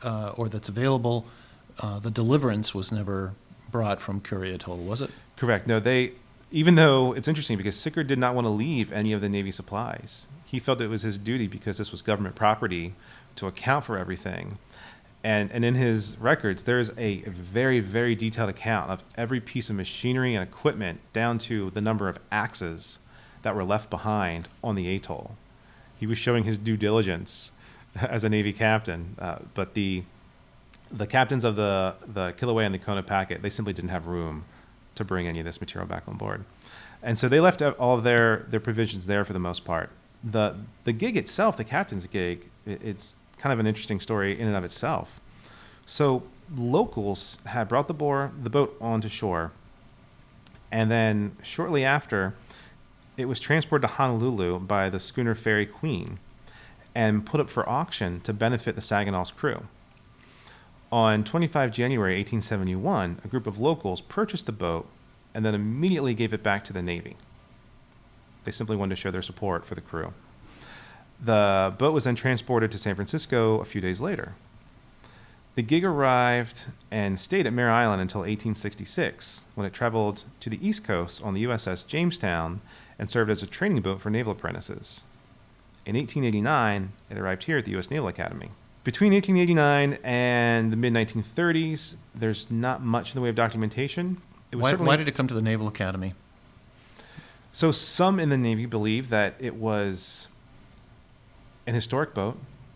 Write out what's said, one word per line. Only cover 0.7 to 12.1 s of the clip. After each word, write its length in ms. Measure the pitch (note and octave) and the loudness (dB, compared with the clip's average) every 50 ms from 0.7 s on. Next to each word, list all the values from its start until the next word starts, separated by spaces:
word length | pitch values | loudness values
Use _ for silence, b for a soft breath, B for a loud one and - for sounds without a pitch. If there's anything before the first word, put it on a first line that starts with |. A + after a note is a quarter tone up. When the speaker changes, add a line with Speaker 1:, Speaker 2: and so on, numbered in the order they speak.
| G2 A#2 B2+ C3+ C3+ B2+ A#2 A#2+ A#2+ A#2 A2+ B B B B B B B B B - - | -2 0 2 2 2 4 2 2 0 0 -2 B B B B B B B B B -12 -8
Speaker 1:
Uh, 180 | - G#2+ G2+ G2+ | -6 -6 -6 -4
the 140 | G#2 A2+ A2 | -4 -4 0
Deliverance 600 | B2 A2+ A2+ C#3 D3 C#3 B2 G#2 G#2+ G#2 - - | 0 2 4 4 4 2 2 0 0 -2 -2 -4
was 200 | G2 F#2 - A2 | -6 -4 -4 -4
never 400 | G#2 G2+ G2+ G2 F#2+ F#2+ F#2+ G2+ - - - - - - - - | -4 -4 -4 -4 -4 -4 -6 -8 -12 -18 -20 -20 -20 -12 -6 -4
brought 280 | A#2+ A2 G#2 G2 F#2+ | -2 0 0 -2 -2
from 200 | - - G2 G2 | -4 -6 -6 -6
Curie 340 | - - G#2 F#2+ F#2 F#2 F#2 | -6 -6 -6 -4 -4 -4 -6
Atoll, 220 | F2+ - F2+ F2 | -6 -8 -8 -8
was 240 | F2 F2 F#2 A2 B2 | -8 -6 -6 -4 -4
it? 100 | C#3+ B B B B B - | -6 B B B B B -8
Speaker 2:
Correct. 300 | - B2+ A#2+ A2 F#2+ - | -2 0 2 2 2 2
No, 140 | A2+ A2+ A2 | 2 2 4
they, 320 | G#2 B2 B2+ B2+ B2+ - - - - - - - - - - | 4 4 4 4 2 0 -2 -10 -20 -20 -20 -20 -14 -4 0
even 240 | D3+ D#3 F3 F3 | 4 6 8 10
though 360 | D#3+ D#3+ D3+ C3+ C3 B2+ B2+ A2+ | 10 10 10 8 8 6 4 2
it's 140 | C3 - | 0 -2
interesting 300 | D3 D#3+ D3+ C#3+ - A#2 | -2 -2 -2 -2 -2 -2
because 180 | G2 F#2+ G#2 F#2+ | -2 0 -2 -4
Sickert 320 | - - D#3 - E3 D3+ | -2 -4 -4 -2 -2 0
did 120 | C3 C#3 B2+ | 0 2 2
not 140 | B2+ B2 B2 | 2 2 2
want 80 | B2 A#2+ | 2 2
to 60 | A2 | 2
leave 420 | G#2 G#2 A#2 D#3+ D#3+ B2 G#2 - - | 2 0 0 0 0 -2 -2 -2 -2
any 200 | G#2 G#2 A2 G#2+ | -2 0 0 0
of 80 | G#2 | 0
the 80 | G2+ G2+ | 0 0
Navy 220 | G2+ G2+ G2 G2 | 0 -2 -2 -4
supplies. 800 | F#2 - F#2+ - G2 G#2 A#2+ A#2 - - - - - - - - - - - | -6 -8 -10 -8 -6 -6 -6 -6 -8 -10 -12 -12 -14 -14 -14 -16 -18 -20 -12
He 140 | - - B2 | -8 -8 -2
felt 220 | - - C3 A2+ | 0 0 2 2
it 80 | A#2 G#2+ | 0 -2
was 140 | A2+ G#2 G2 | -2 -2 -2
his 160 | A2 G2+ G2+ | -4 -4 -4
duty 280 | G2+ A2 B2 C3 A2+ | -4 -2 -2 0 -2
because 300 | F#2 F#2+ F#2+ - G#2+ F#2+ | -2 -4 -6 -6 -6 -6
this 160 | - G#2 - - | -4 -6 -8 -8
was 80 | F2 | -6
government 340 | - - | -2 0